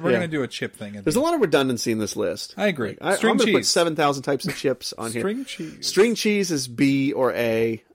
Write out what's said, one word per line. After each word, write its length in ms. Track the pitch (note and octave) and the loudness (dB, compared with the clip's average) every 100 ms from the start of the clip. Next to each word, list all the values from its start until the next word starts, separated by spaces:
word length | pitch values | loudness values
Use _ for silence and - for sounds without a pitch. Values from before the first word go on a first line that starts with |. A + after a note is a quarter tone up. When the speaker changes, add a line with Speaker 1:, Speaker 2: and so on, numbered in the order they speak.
Speaker 1:
we're 60 | E3 | 0
Speaker 2:
yeah. 60 | F#3 | 0
Speaker 1:
gonna 100 | E3+ | 0
do 140 | D#3 | -4
a 20 | A#2+ | -6
chip 280 | - A#2+ - | -6 -10 -10
thing 180 | G#2 | -14
at 100 | G#2 | -4
Speaker 2:
There's 100 | G2+ | -2
Speaker 1:
the 60 | G#3+ | 0
Speaker 2:
a 20 | |
lot 120 | D#4+ | 0
of 60 | E4+ | 2
redundancy 500 | G3 C#3+ C3 B2 - | 2 2 2 0 0
in 80 | A2 | 0
this 160 | G#2 | -2
list. 400 | - F#2+ D#2 - - | -2 -2 -2 -10 -2
Speaker 1:
I 120 | G3+ | -2
agree. 220 | D3 G#2+ | 0 -6
Speaker 2:
Like, 120 | - | -4
I, 140 | D#3+ G3 | -2 2
Speaker 1:
String 160 | A3 | 2
Speaker 2:
I'm 40 | A3+ | 4
gonna 120 | - | 4
put 60 | F3 | 2
Speaker 1:
cheese. 80 | - | 2
Speaker 2:
seven 260 | F#3+ E3+ D#3+ | 2 2 2
thousand 260 | D3 C#3 | 0 0
types 240 | C#3 C#3 F3 | -2 -2 -2
of 80 | - | -2
chips 360 | - B2+ - - | -2 -2 -6 -8
on 140 | A2+ | -6
here. 120 | A#2 | -4
Speaker 1:
String 220 | F#3+ A#3 | -4 -4
cheese. 420 | C4+ - D#3+ - - | -8 -10 -12 -8 -2
Speaker 2:
String 260 | F3+ A#3 | 4 4
cheese 380 | A3 G#3+ G#3 F#3 | 4 0 2 0
is 160 | D3+ C3 | -2 -4
B 440 | A#2 C#3 C#3 C3+ | 2 2 4 2
or 200 | B2+ B2+ | 2 0
A. 500 | F#2+ A#2 A2+ A2+ A2+ - | 2 0 2 0 -2 -10